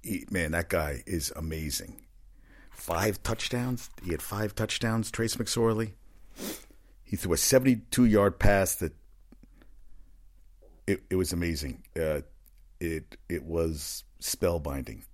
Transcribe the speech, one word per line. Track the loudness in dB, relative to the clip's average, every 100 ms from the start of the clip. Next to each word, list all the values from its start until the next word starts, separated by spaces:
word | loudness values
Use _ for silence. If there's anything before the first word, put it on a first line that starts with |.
he, | -6 -6 -4
man, | -2 0
that | 0 0
guy | 0 0 -6 -4
is | -4 -4
amazing. | -6 -6 -4 -4 -6 -8 -16 -20 -20 -20 -20 -20 -20 -20
Five | -16 -4 0 0 0
touchdowns. | -4 -4 -4 -2 -2 -4 -8 -12
He | -6
had | -6
five | -4 -4 -4
touchdowns, | -2 -4 -2 0 0 -2
Trace | -2 -4 -2
McSorley. | -4 2 2 2 -2 -6 -20 -20 -20 -12 -10 -10 -14 -20 -20 -20 -8
He | -6
threw | 0
a | 2
seventy-two | 6 6 6 2 0 4
yard | 6 8 6 6
pass | 6 8 4 0
that | -4 -6 -20 -20 -20 -20 -20 -20 -20 -20 -18 -18 -20 -20 -20 -20 -20 -20 -20 -12 -2
it, | -2 0
it | -2
was | 0
amazing. | 0 -2 -2 -6 -10 -10 -4
Uh, | -2 -2 -6 -18 -20 -20 -20 -8
it, | -6 -6 -8 -20 -6
it | -6 -4
was | -2 0 -2 -8 -12 -14 -12
spellbinding. | -8 0 0 0 -2 -6 -8 -12 -16